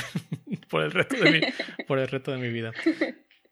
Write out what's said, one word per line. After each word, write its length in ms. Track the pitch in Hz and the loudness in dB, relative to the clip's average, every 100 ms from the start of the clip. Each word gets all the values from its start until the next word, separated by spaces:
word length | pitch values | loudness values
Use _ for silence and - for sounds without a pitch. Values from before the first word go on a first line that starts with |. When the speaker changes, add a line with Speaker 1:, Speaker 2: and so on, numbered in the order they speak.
| - - - | -2 -6 -6
Speaker 1:
<laughs> 360 | - - 214 - | -10 -6 -8 -2
por 120 | 160 | 0
el 80 | 156 | 2
resto 240 | 175 - 269 | 2 2 4
de 140 | 185 | 6
mi, 100 | 160 | 6
Speaker 2:
<laughs> 460 | 247 - - - - | 2 -2 -8 -10 -2
Speaker 1:
por 120 | 135 | 0
el 100 | 131 | 0
resto 240 | 135 135 | -4 -4
de 60 | 131 | -4
mi 100 | 123 | -4
vida. 240 | 117 113 113 | -4 -4 -2
Speaker 2:
<laughs> 40 | - 320 262 - _ _ _ | -2 0 -2 -4 _ _ _